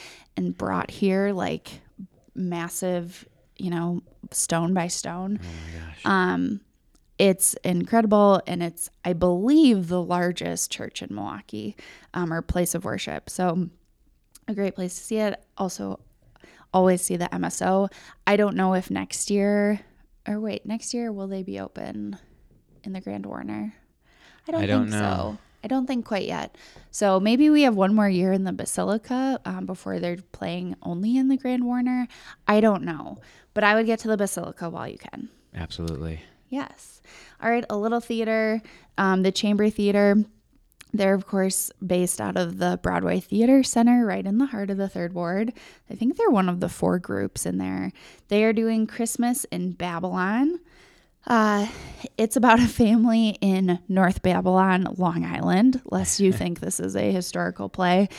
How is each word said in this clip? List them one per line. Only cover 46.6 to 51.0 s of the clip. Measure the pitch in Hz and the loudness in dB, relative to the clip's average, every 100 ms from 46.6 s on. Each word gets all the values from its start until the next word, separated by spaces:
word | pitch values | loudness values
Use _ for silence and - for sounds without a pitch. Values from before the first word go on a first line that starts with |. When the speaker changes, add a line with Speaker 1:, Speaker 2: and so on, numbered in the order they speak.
Speaker 1:
the | 175 | -4
four | - 180 180 | -2 0 0
groups | - 98 196 - 180 | -2 -4 -4 -4 -4
in | 185 | -4
there. | 185 - 185 - - - - | -4 -4 -6 -10 -20 -18 -2
They | 208 | 2
are | 220 | 2
doing | 220 226 226 220 | 2 0 0 -2
Christmas | - 226 - 240 247 - | -2 -4 -2 -2 -2 -4
in | 175 180 | -6 -6
Babylon. | 175 175 170 185 185 185 220 285 349 - _ - _ | -4 -6 -4 -4 -2 0 2 0 0 -8 _ -20 _